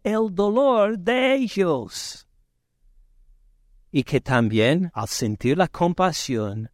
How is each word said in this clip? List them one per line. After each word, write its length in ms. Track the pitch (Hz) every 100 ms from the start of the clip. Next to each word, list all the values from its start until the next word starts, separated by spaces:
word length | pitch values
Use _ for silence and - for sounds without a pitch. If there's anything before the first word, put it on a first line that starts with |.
el 300 | 208 220 220
dolor 640 | 180 208 226 277 233 208 220
de 380 | 180 254 262 269
ellos. 920 | 233 196 180 135 95 - - - - _ _ _ _ _ _ _ _ _ - _ _ _ _ _ _
Y 120 | 147
que 160 | - 135
también, 720 | - 123 110 107 117 170 175
al 140 | - 107
sentir 500 | - 113 104 120 165
la 100 | 175
compasión 1040 | - 175 175 185 - - 117 104 107 113